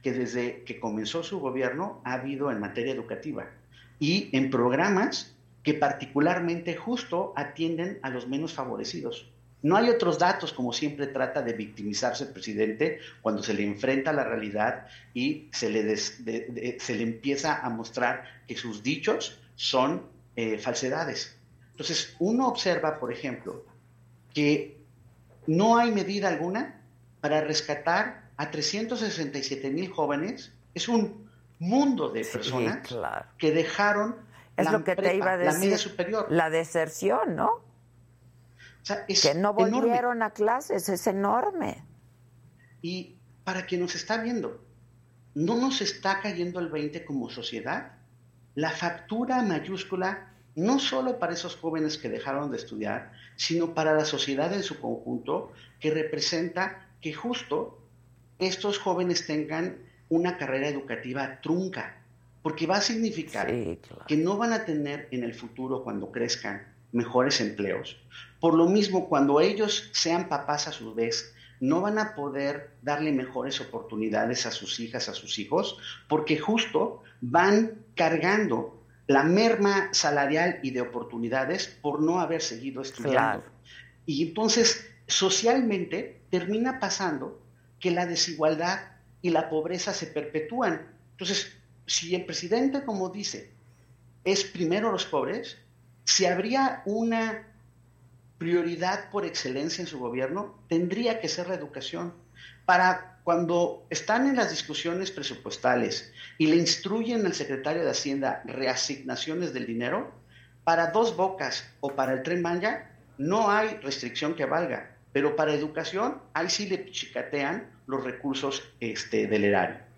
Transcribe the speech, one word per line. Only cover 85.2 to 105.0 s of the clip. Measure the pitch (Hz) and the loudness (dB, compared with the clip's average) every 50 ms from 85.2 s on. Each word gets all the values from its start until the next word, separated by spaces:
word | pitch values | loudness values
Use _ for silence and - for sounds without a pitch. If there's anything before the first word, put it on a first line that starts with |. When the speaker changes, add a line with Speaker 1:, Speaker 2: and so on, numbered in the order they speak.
| 196 190 190 - 220 233 254 269 247 226 202 185 170 - 156 196 - - - - - - | 4 4 2 4 4 4 4 4 4 2 2 0 -2 -2 -4 -6 -6 -8 -12 -20 -6 -2
Speaker 1:
termina | - 180 170 180 208 220 240 262 262 262 | -2 0 0 0 0 0 0 0 0 -2
pasando | 214 190 - - 196 175 151 127 151 - - - - - - _ _ _ _ _ | -2 -2 -2 -2 0 -2 -2 -2 -6 -8 -10 -14 -20 -20 -20 _ _ _ _ _
que | - 180 | 0 2
la | 170 175 180 | 2 2 0
desigualdad | 175 170 - - 175 165 147 156 156 156 156 170 175 190 190 - - - - _ - - _ | 0 0 0 0 0 2 2 4 4 4 4 0 0 0 -2 -6 -12 -20 -20 _ -20 -18 _
y | - 180 | 0 2
la | 165 160 160 - | 2 2 2 2
pobreza | 160 156 156 170 185 175 - 214 185 | -2 -2 0 -2 -4 -2 -2 -4 -4
se | - 165 | -4 -6
perpetúan. | 151 - 151 147 151 - 156 156 - 233 254 240 190 160 - - - - - - - | -4 -4 -6 -6 -2 -4 -4 -4 -2 -2 0 0 0 0 -2 -6 -16 -20 -20 -20 -20
Entonces, | - - 185 180 196 - - - - - - _ - - - | -12 -8 -4 -2 -2 -2 -4 -6 -12 -20 -20 _ -20 -20 -6
si | - - - 165 165 180 | -2 -2 -2 0 0 -2
el | 180 175 | -2 -2
presidente, | - 160 - 175 175 214 240 269 277 269 277 277 | -4 -8 -6 -2 0 2 2 2 2 0 0 -4
como | 254 214 190 185 180 | -4 -4 -4 -4 -4
dice, | 190 208 196 - - 101 - - - - _ - - _ _ _ - _ _ - _ _ _ | -4 -8 -8 -8 -8 -10 -14 -16 -20 -20 _ -20 -20 _ _ _ -20 _ _ -20 _ _ _
es | 185 196 196 196 | 0 2 2 0
primero | - - 170 180 160 180 208 220 226 | -4 -2 -2 0 2 2 2 2 2
los | 196 165 - | 0 0 -2
pobres, | - - 139 127 135 190 247 - - - - _ _ _ _ _ - - _ _ | 0 0 0 0 0 -4 -6 -8 -10 -14 -18 _ _ _ _ _ -20 -20 _ _
si | - - - 185 | 2 4 4 4
habría | 175 180 185 196 226 254 269 269 262 262 - - | 4 2 2 0 2 2 2 2 2 0 -2 -4
una | 196 208 226 226 233 226 226 226 220 220 220 - - - - - - _ _ _ _ _ _ - - - - _ - _ | -2 0 0 2 2 2 0 0 -2 -4 -8 -12 -18 -20 -20 -20 -20 _ _ _ _ _ _ -20 -20 -20 -20 _ -20 _
prioridad | _ 165 170 175 180 165 170 170 156 175 180 196 202 - - | _ 0 2 2 2 2 0 -2 0 0 0 0 -2 -6 -4
por | - 202 175 | -4 -4 -4
excelencia | 165 - - - 131 127 135 147 165 170 - | -2 -4 -4 -4 -4 -2 -2 -2 -4 -4 -6
en | 175 | -6
su | 156 156 131 | -8 -6 -6
gobierno, | 123 117 120 127 131 131 160 196 208 202 - - - | -6 -4 -2 -2 -2 -2 -2 -6 -6 -8 -12 -20 -4
tendría | - 170 165 180 175 196 226 240 226 220 220 | 0 2 2 2 2 0 0 0 0 0 0
que | - 151 | -2 -4
ser | - 180 175 | -4 -4 -4
la | 180 185 | -4 -4
educación. | 156 151 147 - 135 123 - 170 170 175 175 - - - _ - - - - - - _ | -6 -6 -10 -10 -10 -10 -8 -8 -6 -8 -8 -10 -14 -20 _ -20 -20 -20 -20 -20 -4 _
Para | - 180 180 185 180 180 185 - - - - _ | 6 6 8 8 6 4 2 -4 -14 -20 -6 _
cuando | 170 170 170 175 165 175 175 175 170 - - - - | 2 2 2 4 2 4 4 4 2 0 -8 -10 -6
están | 165 156 - - 214 240 269 | -6 -4 0 0 2 4 4
en | 277 269 | 4 4
las | 247 214 170 | 4 2 2
discusiones | 160 151 - - 151 - - 170 170 185 | 0 -6 -6 -6 -6 -4 -2 -2 -2 -2